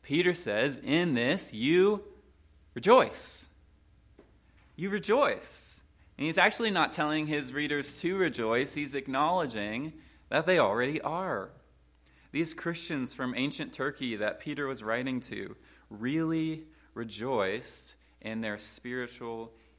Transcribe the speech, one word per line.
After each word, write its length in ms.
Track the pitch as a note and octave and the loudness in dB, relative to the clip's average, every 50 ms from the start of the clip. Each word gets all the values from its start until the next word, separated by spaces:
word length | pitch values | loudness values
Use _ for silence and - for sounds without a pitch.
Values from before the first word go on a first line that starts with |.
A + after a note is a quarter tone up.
Peter 320 | _ - C#3 E3 F3 F3+ F3 | _ -2 0 2 4 2 2
says, 460 | E3+ - A2+ G2+ G#2+ B2 D3 C3+ A2+ | 0 -2 0 2 2 2 2 0 -4
"In 320 | - - C#3+ E3+ F3 F3 C3 | -2 2 2 2 4 2 2
this 400 | A#2 A#2 C3 E3 F#3+ - - - | 2 2 2 2 0 -2 -6 -6
you 500 | G#2+ A#2+ C#3+ E3+ F3+ F#3+ G#3 G#3+ G3+ - - - - - - _ _ _ _ _ - - _ - | -2 2 4 6 6 6 6 4 2 -4 -12 -20 -20 -20 -20 _ _ _ _ _ -20 -20 _ -12
rejoice." 760 | B2 A#2+ F#3 B3 C4 B2+ G#2+ - - - - - - - - - - _ _ _ _ _ _ _ _ _ - - - - _ - _ _ _ _ - - _ - - | -2 6 8 10 10 8 6 0 -4 -4 -4 -4 -6 -8 -12 -18 -20 _ _ _ _ _ _ _ _ _ -20 -20 -20 -20 _ -20 _ _ _ _ -20 -20 _ -10 -6
You 120 | E3+ G3 | -4 -2
rejoice. 920 | G3 G3+ D#3+ F#3+ G#3+ C#4 C#4+ D3+ G#2 - - - - - - - - - - - _ _ - - - - | -2 -2 2 2 4 4 6 4 2 0 -4 -10 -10 -8 -8 -10 -12 -14 -18 -20 _ _ -20 -20 -10 -4
And 80 | C#3 | -4
he's 120 | D#3+ D#3+ F#3+ | 0 4 6
actually 340 | F3+ G#3+ G#3+ - A#3 A3 | 6 6 6 4 0 0
not 220 | G3 E3+ D3+ - - | 4 2 2 2 2
telling 340 | F3 D3+ D3+ D3+ D#3 D#3 D3+ | 0 0 0 0 0 0 0
his 260 | D3+ D3 C#3 B2 C3 | -2 -4 -4 -4 -4
readers 460 | D3 D3+ D3 D3 C#3+ C3+ - - - | -4 -2 -2 -2 -2 -2 -4 -8 -4
to 160 | - E3+ F#3+ G3 | -2 -2 2 2
rejoice. 560 | F#3 D#3+ - - A2+ A2 A2+ B2 C#3+ C#3+ - | 2 2 2 0 0 2 2 2 2 0 -2
He's 220 | D3+ D3 C3+ C3+ | -6 -6 -4 -6
acknowledging 960 | C#3 C3+ C#3 C3 C3+ D3+ D#3+ F3+ F#3 D#3+ C3 A2 G#2+ G2+ G#2+ G#2+ B2 D3 D#3 D#3 - - - - - _ - | -6 -6 -2 0 2 2 4 4 2 0 0 -2 -4 -4 -2 -4 -4 -6 -6 -10 -12 -20 -20 -20 -20 _ -2
that 160 | - D3+ D#3 | 0 0 4
they 140 | F3 F#3 E3 | 4 6 6
already 420 | A#2+ F#2+ G2+ A#2 B2 C3+ D#3 D#3+ | 6 6 4 2 2 0 0 -2
are. 500 | - C#3 D#3 F3+ F#3+ F3+ C3 G2+ F#2+ - - - _ _ _ _ _ _ _ _ _ _ _ _ _ _ | -4 -4 -4 -2 -2 -2 -2 -4 -4 -6 -12 -20 _ _ _ _ _ _ _ _ _ _ _ _ _ _
These 220 | - C#3+ E3 D#3+ - | -2 -2 -2 -2 -4
Christians 600 | - - E3+ E3+ E3 - - D#3+ C#3 B2+ A#2+ - | -6 -4 -4 -4 -4 -4 -4 -4 -2 -4 -4 -4
from 220 | - C3 B2+ B2 | -4 -4 -4 -2
ancient 380 | A#2+ C3 D3 D3 - D#3+ D#3+ - | -2 -2 -2 -2 -4 -8 -10 -6
Turkey 440 | - C3 D3 C#3 - C3+ A#2+ A2+ G2+ | -4 -4 -4 -4 -4 -6 -4 -4 -2
that 220 | G#2 G#2 - - | -2 -2 -2 -4
Peter 280 | - D#3 D3 C#3 C#3+ C3+ | -8 -8 -6 -4 -4 -4
was 160 | C3+ A#2 G#2+ | -4 -6 -2
writing 360 | A2 A2+ B2 B2+ C3+ B2+ B2 | -2 0 0 0 -2 -4 -4
to 340 | - - A2+ G#2 G2 F2+ - - - - - - _ - | -4 -6 -8 -8 -8 -10 -12 -16 -20 -20 -20 -20 _ -18
really 760 | A2 G#2 A2 B2+ D3 D#3+ E3 D#3+ E3 D#3+ D#3+ D#3+ D#3 D#3 D#3+ - - _ _ _ - | -12 -6 -4 -2 0 0 0 0 0 0 -2 -2 -4 -8 -12 -18 -20 _ _ _ -10
rejoiced 1000 | A2 A#2 A2+ G2+ G#2 A2+ C3+ C3 A2 G2 F#2+ G2+ A#2+ - - - - - - - _ _ _ _ _ | -10 -10 -10 -8 -6 -4 -2 0 0 2 0 0 -4 -6 -8 -10 -10 -12 -14 -18 _ _ _ _ _
in 200 | - G#2+ A2 A2+ | -10 -8 -6 -4
their 160 | A2+ G#2+ G#2 G#2 | -4 -4 -4 -6
spiritual 960 | - - - - - B2 B2 B2+ B2 A#2 - - A#2+ A#2 A2+ A2+ A2+ A2+ - - _ _ _ | -6 -8 -8 -8 -8 -8 -6 -6 -6 -6 -8 -10 -10 -8 -8 -8 -10 -12 -14 -20 _ _ _